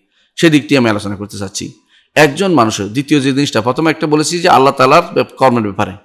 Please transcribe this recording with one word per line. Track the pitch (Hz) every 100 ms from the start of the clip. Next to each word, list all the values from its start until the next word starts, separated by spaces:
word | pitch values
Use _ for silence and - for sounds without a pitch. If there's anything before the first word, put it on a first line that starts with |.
| _ _ _ -
সেই | 170
দিকটি | 151 - 139
আমি | 117
আলোচনা | 101 98 98
করতে | 101 95
চাচ্ছি। | 95 - 92 - _ _ _ -
একজন | 151 139 196
মানুষের | 156 113 104 98
দ্বিতীয় | 113 135 151
যে | 135
জিনিসটা, | 131 143 110
প্রথমে | 113 127 160
একটা | 151 160
বলেছি | 151 147 170
যে | 175
আল্লাহ | 127 135
তাআলার | 127 131 156 180
ব্যাপ-, | 127 127 -
কর্মের | 131 120
ব্যাপারে | 107 95 98 95